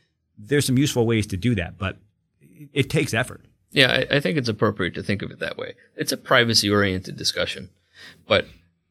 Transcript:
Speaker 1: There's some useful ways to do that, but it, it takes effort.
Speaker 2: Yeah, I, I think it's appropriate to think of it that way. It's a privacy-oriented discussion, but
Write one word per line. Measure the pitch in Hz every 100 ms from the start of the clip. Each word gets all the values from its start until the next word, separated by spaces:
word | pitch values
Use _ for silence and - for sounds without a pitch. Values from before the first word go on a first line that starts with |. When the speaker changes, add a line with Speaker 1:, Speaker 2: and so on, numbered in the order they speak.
| _ _ _ -
Speaker 1:
There's | 104 143 135
some | 127
useful | 143 127 113
ways | 113 104
to | 95
do | 120 110
that, | 85 -
but | 95 - _ _ _ _
it, | 143 - 147
it | - 131
takes | 156 135
effort. | 113 127 - _ _ _
Speaker 2:
Yeah, | 143 127 123 -
I, | 143
I |
think | 180 165
it's | 117
appropriate | 110 110 101 87 -
to |
think | - 98
of | 92
it | -
that | - -
way. | - - _ -
It's | -
a | 135
privacy-oriented | - 131 117 113 101 104 101 92 - -
discussion, | - - 87 - - _ _ - - - -
but | 101 - - _ _ _